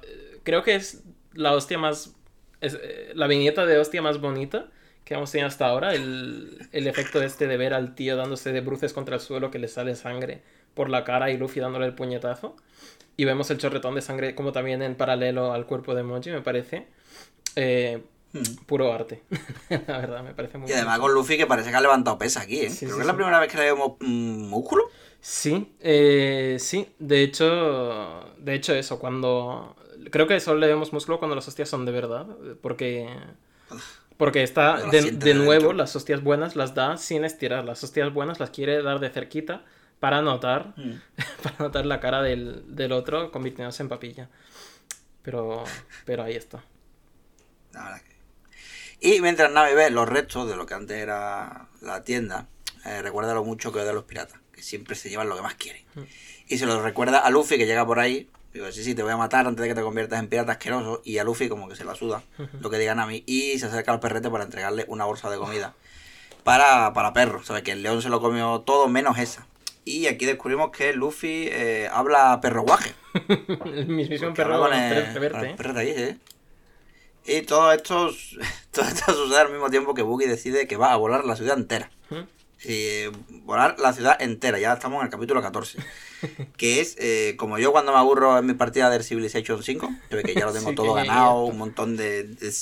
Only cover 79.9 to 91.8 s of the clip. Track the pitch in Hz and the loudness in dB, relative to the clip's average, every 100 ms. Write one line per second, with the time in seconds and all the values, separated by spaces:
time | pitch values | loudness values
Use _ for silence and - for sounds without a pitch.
79.9 | 131 110 127 131 113 131 135 131 104 127 | 0 0 0 0 0 0 0 0 2 4
80.9 | 117 110 131 135 113 117 135 104 110 113 | 4 4 2 0 -2 0 0 0 -4 -6
81.9 | - _ 156 185 _ _ _ - 110 107 | -16 _ -12 -12 _ _ _ -6 -4 -2
82.9 | 107 104 104 - - - 104 147 - 135 | -4 -6 -10 -18 -18 -2 2 2 4 2
83.9 | 127 127 147 123 110 131 101 107 - 131 | 4 4 4 2 -2 -2 0 2 0 -2
84.9 | 139 131 104 117 131 98 101 - - - | -4 -4 -4 0 0 0 -6 -8 -12 -14
85.9 | - - - 156 - 135 - 117 127 160 | -18 -20 -12 -12 -12 -14 -2 2 2 0
86.9 | - 117 110 107 101 110 107 131 147 139 | -2 0 0 0 -2 -4 2 4 4 6
87.9 | 135 131 135 131 127 127 127 120 131 127 | 6 6 6 6 6 4 0 0 4 4
88.9 | 120 113 113 110 117 113 110 113 131 - | 4 0 -4 -4 -4 -2 -4 -4 -6 -6
89.9 | 254 - 107 - - 107 107 107 - 110 | -10 -6 -4 -2 0 0 -2 -2 0 2
90.9 | 107 101 120 123 120 120 110 110 - | 2 2 6 6 6 2 -4 -6 -4